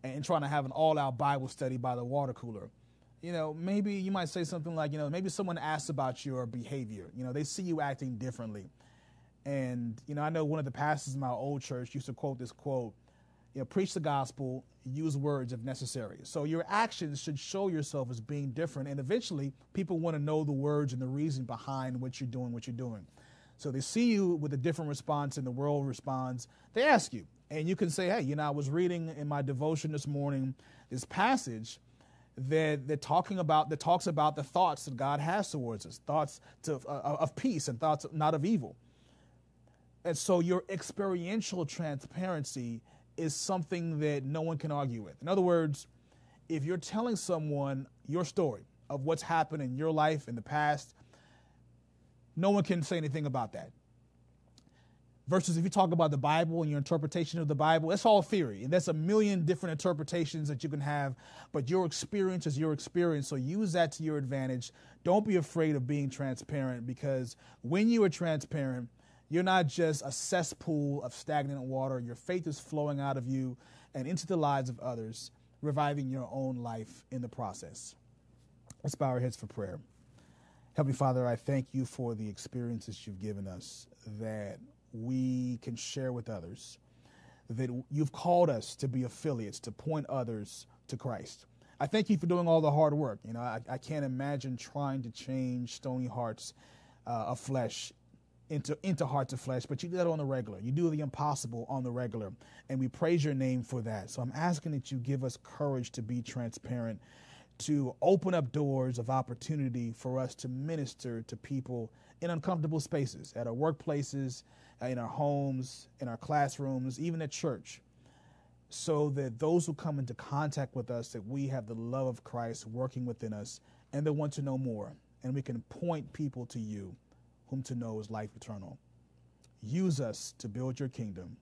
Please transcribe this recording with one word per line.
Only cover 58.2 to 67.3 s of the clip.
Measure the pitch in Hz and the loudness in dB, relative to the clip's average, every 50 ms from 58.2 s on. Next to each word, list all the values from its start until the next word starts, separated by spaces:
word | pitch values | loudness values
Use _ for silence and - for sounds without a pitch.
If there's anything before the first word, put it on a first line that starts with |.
theory. | 170 - - 196 160 123 101 95 107 | 8 6 2 2 2 2 -2 -4 -2
And | 135 | 4
there's | 160 180 151 | 4 4 4
a | - 165 | 4 0
million | 156 156 175 208 214 214 208 196 185 165 | 2 2 4 6 6 6 6 4 4 4
different | 147 180 - - 175 | 4 2 2 0 -4
interpretations | 160 147 - 185 170 147 156 147 - 175 165 143 - 160 151 | -4 0 2 2 2 2 -2 -2 0 0 0 0 0 -2 -2
that | 143 147 120 - | -2 -2 -2 -2
you | 156 | -2
can | 143 147 | -2 -2
have, | 139 147 147 147 139 139 127 - - - - - - - | -2 0 0 0 0 -2 -4 -6 -12 -20 -20 -20 -20 -4
but | - 156 127 123 | -2 -2 0 2
your | 175 185 185 | 4 4 4
experience | 160 143 - - - - 208 190 185 185 175 - | 2 0 -4 -6 -2 0 2 2 2 2 0 0
is | 165 143 | 0 0
your | 135 156 156 | 2 2 2
experience, | 151 143 - - _ 180 175 170 160 147 135 | 2 0 -2 -2 _ 4 4 4 4 2 0
so | - 151 | -2 -2
use | 135 127 139 170 202 220 185 160 | -2 -2 0 0 0 0 2 4
that | 180 170 151 - | 4 4 4 2
to | - 156 | -2 -2
your | 156 151 | 0 0
advantage. | 147 139 123 139 135 131 131 131 127 120 - - - - - - - _ | 0 0 0 -2 0 0 0 -2 -2 -4 -8 -14 -18 -20 -20 -20 -4 _
Don't | 170 180 208 214 | 4 6 6 6
be | 214 196 | 6 4
afraid | 180 151 - - 170 160 156 151 | 4 4 2 2 2 4 4 4
of | 139 127 | 2 2
being | 123 147 147 143 135 | 0 0 0 0 0
transparent, | 127 - 143 135 127 120 - - 151 143 135 131 127 120 117 | -2 -2 -4 -4 -4 -4 -6 -4 -2 -2 0 -2 -2 -4 -6
because | 123 127 - - 143 135 131 127 120 | -6 -6 -4 -2 0 0 0 -2 -4